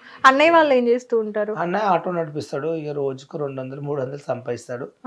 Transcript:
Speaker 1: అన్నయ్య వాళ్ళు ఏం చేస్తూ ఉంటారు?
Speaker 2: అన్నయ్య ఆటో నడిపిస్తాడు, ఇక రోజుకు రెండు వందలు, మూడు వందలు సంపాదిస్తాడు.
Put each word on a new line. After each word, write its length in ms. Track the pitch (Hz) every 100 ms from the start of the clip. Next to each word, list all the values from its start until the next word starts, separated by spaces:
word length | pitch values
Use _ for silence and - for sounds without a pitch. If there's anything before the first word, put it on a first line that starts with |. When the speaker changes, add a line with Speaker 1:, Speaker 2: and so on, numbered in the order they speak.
| - - 269
Speaker 1:
అన్నయ్య 240 | 269 320
వాళ్ళు 240 | 330 302
ఏం 140 | 254 240
చేస్తూ 300 | 240 247 233
ఉంటారు? 340 | 214 208 214
Speaker 2:
అన్నయ్య 320 | 208 170 190
ఆటో 280 | 208 170 185
నడిపిస్తాడు, 640 | 175 160 147 - 143 156
ఇక 140 | 160 151
రోజుకు 500 | 147 139 131 - 165
రెండు 220 | 143 135
వందలు, 200 | 131 139
మూడు 220 | 143 147
వందలు 180 | 131 143 -
సంపాదిస్తాడు. 600 | 123 123 120 - 120 - _